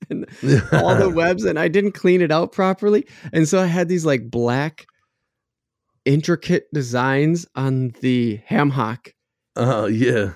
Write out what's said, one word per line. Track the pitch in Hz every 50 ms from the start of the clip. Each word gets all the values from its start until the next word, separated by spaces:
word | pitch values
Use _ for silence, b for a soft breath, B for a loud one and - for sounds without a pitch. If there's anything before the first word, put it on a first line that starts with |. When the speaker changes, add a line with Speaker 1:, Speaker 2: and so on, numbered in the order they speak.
| - -
Speaker 1:
and | - - - - - - -
Speaker 2:
<laughs> | 131 143 110 92 -
Speaker 1:
all | 165 147 151 180 185
the | - - 185 165
webs, | 165 165 175 180 190 220
and | 185 165
I | 156 170
didn't | 175 156 202 202 208 -
clean | - - 180 180 180
it | 175 151
out | 156 160 175 -
properly. | - - 190 190 185 - 208 208 208 208 - B B B B 143 -
And | 160 160 151
so | 190 185
I | 185
had | 175 170 185 175 165
these, | 180 175 160
like, | 156 139 123 117 117
black | 117 117 120 120 123 135 143 160 - - - _ _ _ _ _ _ _ _ _ _ _ _ _ _ _ _ _ _ _ _ _ _ _ _
intricate | 135 139 156 151 170 170 170 - - 175 - - - -
designs | 147 131 120 120 120 127 135 135 139 147 156 170 170 170 - -
on | 131 135 135 131 131 127 123 113 -
the | - 127 127 123 117 117 104 107 -
ham | - 123 143 147 143
hock. | 131 139 113 110 120 - - - - _ _ _ _ _ _ _ _
Speaker 2:
Oh, | 113 117 127 127 107 107
yeah. | 101 110 110 131 120 113 110 101 90 82